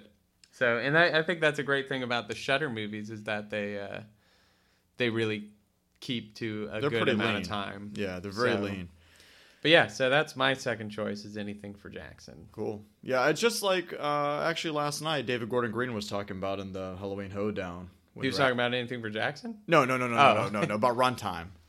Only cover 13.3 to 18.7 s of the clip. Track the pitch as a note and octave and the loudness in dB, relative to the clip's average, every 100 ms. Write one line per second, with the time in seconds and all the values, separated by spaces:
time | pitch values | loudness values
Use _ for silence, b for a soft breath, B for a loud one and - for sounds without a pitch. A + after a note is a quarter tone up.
13.3 | D#3 A#3 G#3+ G3+ F#3 F3 - D3 D3 D3 | 4 2 2 0 0 0 -4 -2 0 0
14.3 | D3 D#3 E3 E3+ D3 D3 D3 D3+ D3+ B2 | 0 0 -2 -2 -2 -2 -2 -2 -2 0
15.3 | B2 A2 B2 A#2+ G#2+ B2+ A2 G#2 G2+ G2+ | -2 0 0 0 0 -2 -2 -2 -4 -4
16.3 | F#2+ F#2+ G2 G2 F#2+ F#2 F#2 G2 G2 G2 | -4 -4 -4 -6 -6 -6 -6 -6 -6 -6
17.3 | G2 G#2 G2 F#2 F2 F2+ - _ - C3 | -4 -2 -2 -6 -8 -12 -18 _ -6 -2
18.3 | C#3 C3+ B2 B2 | 2 2 4 0